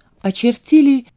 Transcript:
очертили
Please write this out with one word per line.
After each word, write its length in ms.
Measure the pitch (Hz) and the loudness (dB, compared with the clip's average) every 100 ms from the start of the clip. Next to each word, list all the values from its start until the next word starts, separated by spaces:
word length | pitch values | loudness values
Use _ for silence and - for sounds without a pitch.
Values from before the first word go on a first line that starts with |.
| _ _ | _ _
очертили 840 | 190 190 240 233 - 311 285 269 240 | -10 -4 -4 -4 0 2 2 0 -4